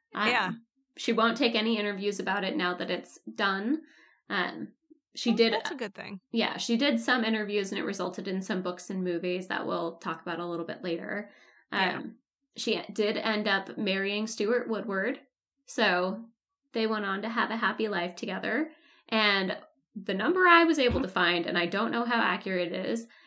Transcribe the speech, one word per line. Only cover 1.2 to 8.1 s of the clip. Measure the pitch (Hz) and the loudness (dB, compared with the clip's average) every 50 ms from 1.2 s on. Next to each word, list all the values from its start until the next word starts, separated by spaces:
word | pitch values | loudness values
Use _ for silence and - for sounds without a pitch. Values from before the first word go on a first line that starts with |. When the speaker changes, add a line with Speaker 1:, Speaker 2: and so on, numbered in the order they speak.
| 220 233 226 | 4 4 4
Speaker 1:
take | 226 277 233 233 | 4 2 2 2
any | 214 214 226 233 208 | 2 2 2 2 2
interviews | 208 208 202 190 202 202 202 - | 0 -2 -2 -2 -2 -2 -2 -2
about | 190 - 190 202 190 | -2 -2 -2 -2 -2
it | 190 - | -2 -2
now | 208 185 180 180 | 0 0 0 -2
that | - 185 180 | -2 -2 -2
it's | 180 175 - - - - - - - | -4 -4 -4 -8 -14 -14 -14 -10 -4
done. | - 208 196 190 190 202 226 294 311 - - _ - - _ _ _ _ - | -2 0 0 0 0 0 0 0 -2 -2 -8 _ -20 -20 _ _ _ _ -6
Um, | 202 196 175 - - - 226 - - _ _ _ - - _ _ - | -2 -2 -2 -2 -4 -8 -12 -12 -14 _ _ _ -20 -20 _ _ -12
she | - - 240 | -2 0 2
Speaker 2:
Well, | 220 | 4
Speaker 1:
did | 190 226 226 226 | 6 6 4 4
Speaker 2:
that's | - - - | 2 0 -4
a | 349 | -6
good | 269 240 202 - | -6 -6 -8 -8
thing. | - - - 202 185 - _ - | -10 -12 -12 -12 -14 -12 _ -2
Speaker 1:
Yeah, | 226 208 - - | 0 0 0 -2
she | - - - 233 | -4 -2 0 2
did | 226 277 285 233 233 | 4 4 4 2 2
some | - - 247 254 226 | 2 0 0 2 2
interviews | 220 226 220 208 196 208 208 196 190 | 0 0 0 0 0 0 -2 -2 -2
and | 202 202 | -2 -4
it | - | -4
resulted | - 196 - 180 180 | -4 -4 -4 -4 -4